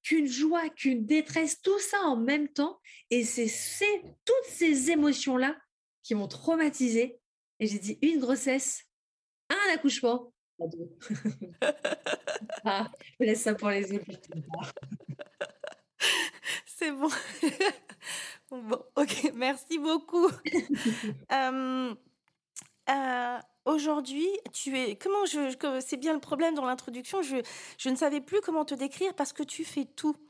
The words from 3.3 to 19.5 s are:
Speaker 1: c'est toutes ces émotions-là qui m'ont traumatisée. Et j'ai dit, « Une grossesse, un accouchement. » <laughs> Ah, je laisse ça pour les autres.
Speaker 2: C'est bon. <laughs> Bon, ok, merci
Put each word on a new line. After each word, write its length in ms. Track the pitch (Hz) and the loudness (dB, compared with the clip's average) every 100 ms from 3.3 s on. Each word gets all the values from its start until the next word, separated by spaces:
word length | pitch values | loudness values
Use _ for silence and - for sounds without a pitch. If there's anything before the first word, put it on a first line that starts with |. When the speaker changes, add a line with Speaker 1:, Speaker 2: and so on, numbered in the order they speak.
| - 220 | 0 -2
Speaker 1:
c'est 540 | - - - 415 415 - - | -2 -4 0 0 0 -4 -8
toutes 240 | - 508 508 | 2 2 2
ces 420 | - 330 277 262 | 2 4 4 4
émotions-là 640 | 320 294 269 - 254 262 311 _ _ _ _ | 6 4 4 2 2 2 0 _ _ _ _
qui 120 | - | -4
m'ont 140 | 214 196 | -2 -2
traumatisée. 920 | - - 330 302 285 247 226 247 - _ _ _ _ | -4 0 4 2 2 2 4 2 -2 _ _ _ _
Et 60 | 214 | -2
j'ai 120 | 202 | -2
dit, « 200 | 196 214 | -6 0
Une 160 | 302 320 | 2 2
grossesse, 680 | 247 269 269 262 - - - _ _ _ _ _ _ | 2 2 2 0 -2 -6 -12 _ _ _ _ _ _
un 240 | 392 403 | 2 2
accouchement. » 580 | 320 285 - 240 247 - _ _ - | 4 2 4 2 2 -2 _ _ -8
<laughs> 1040 | 165 165 170 - - 208 214 - 185 170 - 294 - - - - - - 214 - | -6 -6 -12 -14 -8 -4 -4 -6 -14 0 0 0 -4 -4 -4 -4 -4 -6 -6 -4
Ah, 260 | 214 196 220 - - _ | 0 0 -2 -8 -20 _
je 60 | 220 | 2
laisse 160 | 220 | 4
ça 120 | 220 | 0
pour 140 | 214 208 | 0 0
les 240 | 196 196 | 0 -2
autres. 140 | 202 190 185 - 160 - 165 - - - - - 135 - _ - - - - _ _ - 932 906 - - - | -4 -6 -16 -12 -12 -10 -10 -10 -12 -14 -14 -12 -14 -14 _ -12 -10 -16 -16 _ _ 0 2 -2 -6 -8 -8
Speaker 2:
C'est 280 | - - 320 | -10 -4 -4
bon. 180 | 269 294 - - - | 0 -2 -2 -8 -2
<laughs> 60 | 320 - 392 - - - - - - - _ | -2 2 0 -2 -18 -16 -12 -10 -10 -16 _
Bon, 340 | 254 220 247 - - | -12 -4 -4 -2 0
ok, 360 | 285 - 294 | 0 2 -2
merci 440 | 233 254 | 0 0